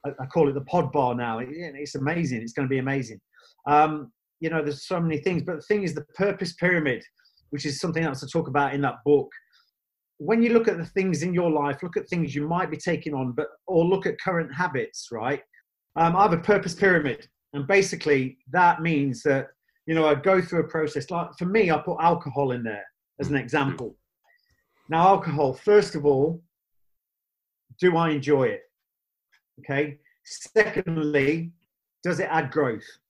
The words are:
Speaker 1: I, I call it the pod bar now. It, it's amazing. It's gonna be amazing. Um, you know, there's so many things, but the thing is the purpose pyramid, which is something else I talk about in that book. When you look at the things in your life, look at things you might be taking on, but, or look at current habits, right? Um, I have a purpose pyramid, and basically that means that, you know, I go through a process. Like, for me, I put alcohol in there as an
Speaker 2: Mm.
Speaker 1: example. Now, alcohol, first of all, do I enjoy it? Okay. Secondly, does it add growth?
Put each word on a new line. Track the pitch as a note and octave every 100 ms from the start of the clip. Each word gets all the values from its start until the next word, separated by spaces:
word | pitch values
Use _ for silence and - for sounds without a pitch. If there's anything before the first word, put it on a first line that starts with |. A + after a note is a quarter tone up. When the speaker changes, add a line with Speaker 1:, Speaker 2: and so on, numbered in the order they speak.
| C#3+
Speaker 1:
I, | -
I | C3+
call | E3+ C#3+
it |
the | C#3 C3+
pod | F3+ C#3
bar | D3 B2+ A#2+
now. | A#2+ A2+
It, | B2+
it's | D#3+ F3 C3+ C#3+ C#3+
amazing. | C3+ E3+ D3+ A#2+
It's | A2+
gonna | C3 C3+
be | C3+
amazing. | C3 C#3 A2+ G#2 _ _ _ _ -
Um, | D3 D#3 D3+ C3 _ _ _
you | D#3+
know, | D#3+
there's | D3 D3 -
so | F3+
many | E3 D3+
things, | F#3 F3
but | E3+ D#3+
the |
thing | - G#3
is | F#3 C#3+
the | - - G3+
purpose | G3 F3+ -
pyramid, | F3 F3+ D3 B2 - _ _ _ _
which | C#3+ D3
is | C3
something | F3+ D#3+
else | D#3+ C3
I | C#3
talk | E3 C#3+
about | C#3 C#3
in | C#3
that | C#3 - C#3+
book. | D3 - - _ _ _ _ _ _ _ _
When | D3+ A3+
you | A#3
look | A#3 A3+
at | E3+
the | E3
things | - F#3+ D3+
in | E3+
your | F3 E3+
life, | D3+ C#3+ C#3
look | F3 G#3
at | -
things | F3 D3+ C3+
you | D3
might | E3+ F3+
be | D3+
taking | - D#3+ E3
on, | C#3+ B2+
but, | A#2+ D3+ - -
or | F3 E3+
look | F#3+ F#3
at | -
current | - F3 D3
habits, | C3 F3+ C3 A2 - -
right? | A#2 A#2 C#3+ _ _ _ _ _ -
Um, | E3 F3
I |
have | G#3
a | E3+ -
purpose | G3+ G3 -
pyramid, | G3 F3 D3 A#2 - _ _
and | C#3+ C3+
basically | G3 G3 - D3+ C#3 C3 - -
that | E3 F3 E3
means | E3 D#3 C#3 A#2+
that, | D3+ C3+ C3 _ _ _ -
you | D#3+
know, | D#3
I | C#3+
go | F#3+ F#3+
through | F3 F3
a | E3
process. | D#3+ D3+ D3+ C#3
Like, | F3 E3 -
for | F3
me, | G#3+ F#3+
I | D#3
put | F3+ E3
alcohol | E3 E3+ C#3+ B2+ C#3
in | B2
there | A2+ G#2 F#2+ _ _ _
as | C3
an | C#3
Speaker 2:
Mm. | A#2
Speaker 1:
example. | D#3 C3+ - A2+ - _ _ _ _ _ _ _ _ -
Now, | D#3+ F3+
alcohol, | G3 E3+ C#3+ C#3
first | C3 - G#3 - D#3+
of | C#3+
all, | C3+ D3 E3+ _ _ _ _ _ _ _ _ _ _ _ _ _ -
do | F#3 E3
I | E3
enjoy | D3 C3+ C#3+ B2 G2+
it? | - _ _ _ _ _ _ _ _ -
Okay. | - C#3 D3+ D3 _ _ -
Secondly, | - - A3 G#3 G3 F3+ E3 D3+ D3 C3+ D#3+ E3+ _ _ _ _ _
does | F3 D#3
it | F3+
add | D#3+ C#3+
growth? | D#3 C3+ A2 - -